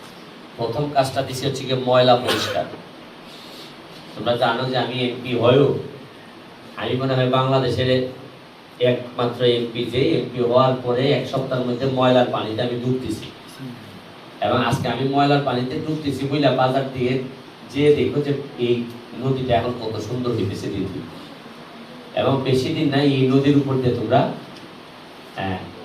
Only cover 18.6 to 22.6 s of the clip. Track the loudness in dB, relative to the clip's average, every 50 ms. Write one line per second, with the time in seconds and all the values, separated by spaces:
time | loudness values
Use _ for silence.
18.6 | 2 2 2 0 0 -6 -10 -14 -16 -14 -10 -4 -2 0 0 0 2 2 2 2
19.6 | 2 0 -4 -6 -6 -6 -6 -6 -6 -6 -4 -4 -2 -2 0 0 -2 -2 -4 -4
20.6 | -6 -6 -4 -4 -4 -4 -6 -8 -10 -12 -14 -16 -16 -16 -18 -18 -18 -18 -18 -18
21.6 | -18 -18 -18 -18 -18 -18 -18 -18 -14 -6 -4 0 0 2 0 0 0 0 0 0